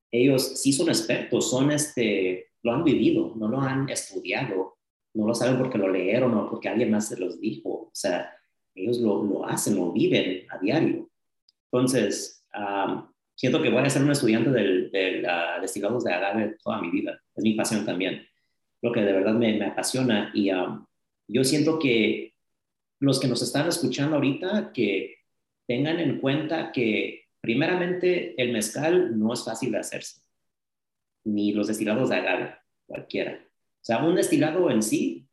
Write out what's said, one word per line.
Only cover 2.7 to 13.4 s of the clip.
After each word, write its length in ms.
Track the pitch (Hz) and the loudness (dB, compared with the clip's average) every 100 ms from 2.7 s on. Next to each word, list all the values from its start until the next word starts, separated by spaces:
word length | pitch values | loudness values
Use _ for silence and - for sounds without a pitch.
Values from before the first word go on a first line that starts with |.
han 120 | 127 | 2
vivido, 500 | 160 120 113 - - 113 | 2 4 4 2 0 -2
no 120 | 107 | -2
lo 120 | 131 | 0
han 300 | 135 135 135 | 0 -2 -2
estudiado, 880 | 123 - - 90 104 - 95 95 - _ _ _ | -4 -8 -8 -4 -4 -2 -4 -6 -8 _ _ _
no 140 | 110 107 | -4 -2
lo 60 | |
saben 240 | 117 120 131 | 0 2 2
porque 200 | 113 110 | 0 0
lo 120 | 95 | 0
leyeron 440 | 95 90 117 127 110 | 0 0 2 2 2
o 140 | - | -2
porque 200 | 110 98 | -6 -4
alguien 220 | 101 117 | 0 2
más 180 | 107 104 | 0 -2
se 100 | 87 | -4
los 200 | 90 85 | -6 -6
dijo, 300 | - - 92 | -6 -6 -8
o 220 | - - | -10 -10
sea, 400 | - 98 87 - - _ _ _ - | -6 -2 -2 -4 -14 _ _ _ -8
ellos 240 | 95 120 | -4 0
lo, 240 | 117 101 | 2 0
lo 220 | 104 - - | 0 -2 -4
hacen, 300 | - - 92 | -4 0 0
lo 160 | 87 | 0
viven 540 | 104 - 107 87 92 - | 2 2 2 0 -4 -8
a 80 | - | -6
diario. 500 | 95 147 175 - - _ _ _ _ _ _ | 0 2 2 0 -6 _ _ _ _ _ _
Entonces, 720 | 127 131 127 104 - - - _ | 0 2 2 0 -2 -8 -16 _
am, 600 | 101 101 98 92 - - _ _ | -10 -4 -2 -2 -4 -8 _ _
siento 260 | - | -4